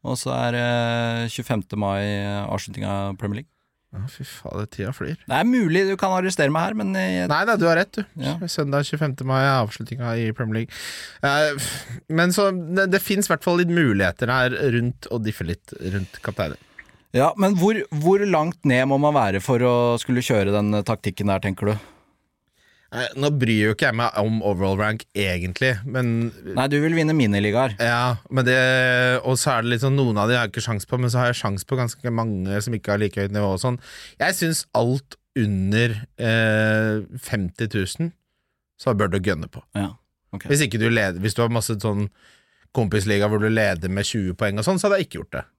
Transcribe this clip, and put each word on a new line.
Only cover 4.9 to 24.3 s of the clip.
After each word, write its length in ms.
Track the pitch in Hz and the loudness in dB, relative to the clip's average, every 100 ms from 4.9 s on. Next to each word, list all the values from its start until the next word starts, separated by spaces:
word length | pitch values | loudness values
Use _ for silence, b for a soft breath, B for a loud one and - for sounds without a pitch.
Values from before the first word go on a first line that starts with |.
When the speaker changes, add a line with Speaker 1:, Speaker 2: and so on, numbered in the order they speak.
Speaker 2:
flyr. 220 | 131 - 165 | -6 -8 -10
Speaker 1:
Det 160 | - | -4
er 100 | 131 214 | 0 2
mulig 320 | 247 185 165 196 | 2 4 2 2
du 60 | 196 | 0
kan 140 | 196 | 0
arrestere 380 | 185 185 - 143 | 0 -2 0 2
meg 100 | 156 | 2
her, 120 | 180 214 | -2 -2
men, 200 | 196 190 | -2 -2
eh, 260 | 185 185 | -2 -2
jeg 40 | 180 | 0
Speaker 2:
Nei, 160 | 151 | 0
nei, 120 | 202 220 | 2 4
du 80 | 165 | 4
har 100 | 165 | 4
rett, 160 | 196 | 2
du. 120 | - 196 165 | -4 -8 -6
Speaker 1:
Ja. 180 | 135 160 170 | -6 -4 -6
Speaker 2:
Søndag 400 | - 143 143 143 | -4 0 0 -2
tjuefemte 400 | 147 151 131 131 | -2 -2 -2 -2
mai 160 | 131 | 2
er 240 | 139 135 107 | 4 2 0
avslutninga 460 | - 113 120 120 113 | -4 -10 -8 -4 -2
i 160 | 113 | -2
Premier 280 | 110 113 110 | -2 -4 -4
League. 80 | 117 B B B B B | -6 B B B B B
Eh, 340 | 143 143 151 143 B B B 120 _ | 0 2 2 0 B B B -16 _
men 220 | 160 175 | 2 2
så, 220 | 180 202 185 160 185 | 4 2 0 -2 0
det, 160 | 196 | 2
det 100 | 190 | 2
finnes 240 | - 202 208 | 2 -2 0
i 80 | |
hvert 80 | 165 | 0
fall 140 | - 175 | 2 2
litt 100 | 175 | 2
muligheter 540 | 170 147 101 92 85 117 | 4 4 4 2 0 0
her 220 | 131 127 123 139 | 2 0 0 0
rundt 360 | 120 123 123 - | 2 0 -4 -8
å 80 | 120 | -4
diffe 220 | 110 - | -4 -4
litt 300 | 82 87 - - | -6 -6 -8 -10
rundt 400 | 85 98 95 - | -6 -4 -6 -10
kapteinen. 340 | - 101 82 - B B B B B | -10 -6 -6 -6 B B B B B
Speaker 1:
Ja, 200 | 131 143 - | 2 2 2
men 200 | 196 196 | 2 4
hvor, 240 | 185 220 - | 2 2 -2
hvor 300 | 151 160 196 202 | 0 2 4 4
langt 340 | 170 156 170 | 2 0 0
ned 220 | 147 123 131 | 2 4 4
må 120 | 139 | 4
man 160 | 147 147 | 4 4
være 260 | 107 98 | 2 0
for 160 | 98 123 | 0 2
å 400 | 123 120 120 120 | 4 4 2 0
skulle 240 | - 123 | 0 -2
kjøre 300 | 123 117 98 | 2 2 4
den, 180 | 104 104 104 | 2 2 0
eh, 80 | |
taktikken 420 | 101 110 - - 101 | -2 -2 -4 -2 -2
der, 140 | 95 | 0
tenker 340 | 98 92 104 | -2 -2 -2
du? 60 | 107 B B B B B _ _ b b b b | -2 B B B B B _ _ b b b b
Speaker 2:
Nei, 120 | 117 123 135 | -8 -8 -2
nå 80 | 143 147 | 0 2
bryr 220 | 120 110 107 | 2 4 4
jo 60 | 107 | 2
ikke 100 | 143 | 2
jeg 100 | 113 | 2
meg 160 | 120 - | 0 0
om 220 | 107 | 0